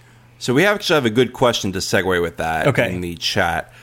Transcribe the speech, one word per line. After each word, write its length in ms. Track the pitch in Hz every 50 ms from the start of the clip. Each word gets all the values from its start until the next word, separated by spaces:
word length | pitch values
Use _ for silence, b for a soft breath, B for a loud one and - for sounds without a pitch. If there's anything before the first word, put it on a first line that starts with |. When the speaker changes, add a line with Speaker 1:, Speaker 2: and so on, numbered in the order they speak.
| b b b b b b b b
Speaker 1:
So 140 | - - 123
we 120 | 143 185
actually 300 | 208 208 196 - - 170
have 100 | 147 123
a 40 | 113
good 220 | 104 127 123 - -
question 380 | - 131 120 110 - - 98
to 80 | 92 95
segue 420 | - - - 101 90 92 92 87
with 160 | 85 85 -
that 300 | - 80 80 80 80 -
Speaker 2:
Okay. 260 | 143 117 139 120 98 90
Speaker 1:
in 80 | 90
the 140 | 87 87 85
chat 580 | - - - - 104 92 85 85 80 - - B B